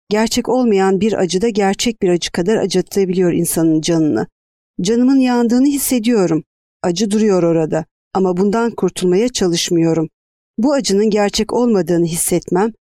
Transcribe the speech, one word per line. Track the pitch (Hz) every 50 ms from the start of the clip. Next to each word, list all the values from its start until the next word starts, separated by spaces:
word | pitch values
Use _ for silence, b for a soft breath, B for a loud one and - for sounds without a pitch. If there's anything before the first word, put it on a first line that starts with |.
| _ -
Gerçek | 208 214 226 214 - 247 233 -
olmayan | 240 254 247 226 202 190 190 190 196 180
bir | 208 220
acı | 202 - 185 160 175 185
da | 226 240
gerçek | 196 208 196 190 196 - - 240 226 -
bir | 202 180
acı | 175 165 - -
kadar | - 190 170 208 226
acıtabiliyor | - - 180 - 180 175 - - 202 196 175 180 190 185 170
insanın | 165 - 170 - - 165 165 160 156 156
canını. | 151 175 165 160 156 147 107 110 - - _ _ _ _ _ _ _ _ - -
Canımın | 180 202 233 240 247 262 277 269
yandığını | 254 247 247 240 240 220 240 254 269
hissediyorum. | 294 285 269 - - 262 240 214 240 240 208 180 160 160 156 - _ _ _ _ _ _ -
Acı | - 180 170 180 226 196
duruyor | 208 220 220 208 190 180
orada | 170 170 165 165 156 151 165 156 160 _ _ _ _ _ -
ama | 190 190 185 180
bundan | 180 208 202 202 226 233 233
kurtulmaya | - - 190 180 - - 185 180 175 196 240 254
çalışmıyorum. | - - 202 175 170 165 - - 180 165 165 165 160 165 156 - _ _ _ _ _ _ _ _ - -
Bu | 214 302
acının | 285 269 185 - 196 202 214 220
gerçek | 208 208 202 202 - - 214 -
olmadığını | - 233 247 240 214 185 165 165 175 170 170
hissetmem, | 160 170 165 - - 175 165 - - 175 180 214 233 - _